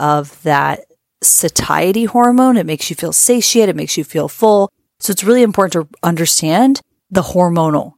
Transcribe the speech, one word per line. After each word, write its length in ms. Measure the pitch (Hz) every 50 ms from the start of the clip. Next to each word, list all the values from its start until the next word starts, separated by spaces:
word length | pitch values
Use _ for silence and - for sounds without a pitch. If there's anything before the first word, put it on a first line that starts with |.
of 400 | 147 147 147 147 147 147 - -
that 440 | - 160 147 143 143 143 - - - _ _ _ _ _ _ _
satiety 840 | - - - - - 165 - - - - 147 156 165 180 190 220 233
hormone. 520 | 208 - 240 240 240 240 247 262 262 247 226
It 80 | 170
makes 240 | 156 156 - - -
you 60 | 165
feel 180 | - - 165 160
satiated. 600 | - - - 247 247 208 - - 240 220 196 175
It 20 | 151
makes 200 | 156 151 - -
you 40 | 151
feel 240 | - - 160 147 143
full. 440 | - - - 220 208 202 196 196 _ _ _ _ _ _
So 120 | - -
it's 120 | 202 - 190
really 200 | 196 240 254 240
important 300 | 214 185 - 196 180 -
to 240 | 175 156 147 - -
understand 800 | - 170 170 160 165 156 - - - 156 160 190 247 269 277 277 - _ _ _ _ -
the 100 | 185 185
hormonal 720 | 165 - - 185 180 175 170 170 160 160 151 147 - - -